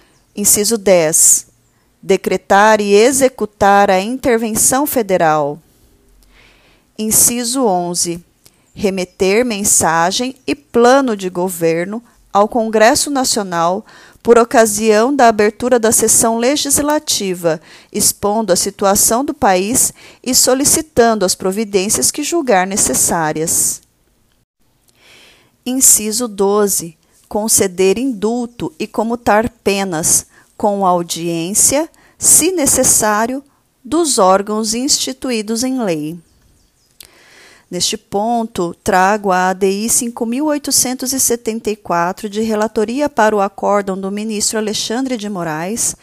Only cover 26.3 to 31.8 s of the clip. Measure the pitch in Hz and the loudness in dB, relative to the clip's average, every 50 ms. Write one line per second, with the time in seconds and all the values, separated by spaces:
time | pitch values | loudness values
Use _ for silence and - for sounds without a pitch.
26.3 | 202 196 196 196 202 208 208 202 190 - 165 170 160 _ _ _ _ _ _ - | -2 0 0 2 2 2 2 0 0 -4 -6 -8 -12 _ _ _ _ _ _ -8
27.3 | - 214 208 220 - - 208 196 180 175 190 190 196 226 254 277 247 196 196 214 | -6 -4 -2 0 0 0 0 0 0 2 2 2 2 0 -2 -4 -4 -4 -2 -2
28.3 | 240 247 240 233 240 - 170 151 - - 220 208 - - 214 226 233 233 - - | -2 -2 -4 -6 -8 -8 -10 -8 -8 -8 -10 -6 -4 -4 -4 -2 -4 -4 0 2
29.3 | 202 208 220 160 - _ - 196 196 196 196 190 175 156 160 - - - - - | 2 2 2 0 -4 _ -4 -2 -2 0 -2 -2 -4 -2 -2 0 0 -2 -2 -6
30.3 | _ _ _ _ _ - - 208 202 202 196 180 180 175 175 170 - 165 165 170 | _ _ _ _ _ -4 -2 -2 0 0 2 2 2 0 -2 -4 -8 -6 -6 -4
31.3 | 170 165 165 175 208 - - - 269 285 | -4 -4 -4 -4 -2 0 0 0 0 0